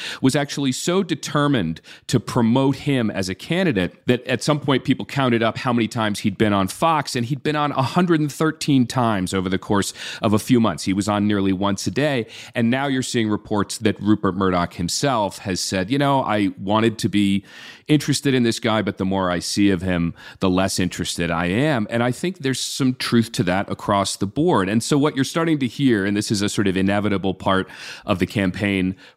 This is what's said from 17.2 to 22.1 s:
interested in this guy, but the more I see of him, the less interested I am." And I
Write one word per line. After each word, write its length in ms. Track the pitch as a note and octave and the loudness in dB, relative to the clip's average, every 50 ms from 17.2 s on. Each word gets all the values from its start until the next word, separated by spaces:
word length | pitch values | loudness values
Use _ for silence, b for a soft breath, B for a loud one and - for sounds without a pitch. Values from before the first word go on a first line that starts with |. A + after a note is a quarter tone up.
| G2+ G2 G2 G2 B B B B B B B B B | 2 2 2 0 B B B B B B B B B
interested 460 | - D3+ D3 - D3+ C3+ - - C#3+ B2+ | 2 2 2 2 0 -2 0 2 2 2
in 100 | C3 A#2+ | 4 2
this 160 | A2+ A2+ - | 2 0 0
guy, 220 | - A2+ A2 A2 | 0 0 0 2
but 160 | G2 G#2 - | 0 0 -2
the 80 | - G2 | -2 -2
more 260 | F#2+ F#2+ F#2+ F#2+ F2+ | 0 0 0 0 0
I 80 | F2 F2 | 0 -2
see 300 | - - - G#2 G2+ G2 | -4 -2 0 4 4 4
of 120 | F#2+ E2+ | 4 2
him, 320 | F2+ F#2 F2+ E2+ E2+ E2 B B B B B B | 0 0 0 0 0 -2 B B B B B B
the 100 | F#2+ F#2 | 0 0
less 300 | F#2 F#2 F#2+ G2 - - | 2 2 0 0 0 -2
interested 520 | F#2 E2+ - - F2 - - E2+ E2+ E2 | -2 -2 -2 -4 -6 -6 -4 -4 -2 -2
I 140 | E2+ E2 F2 | -2 -2 -2
am." 420 | F2 F#2+ A#2 D3 D#3 C#3+ A2+ G#2 - | 0 0 0 0 0 0 -2 -2 -2
And 140 | A#2 A#2 A#2+ | -2 -2 0
I 80 | B2+ | -2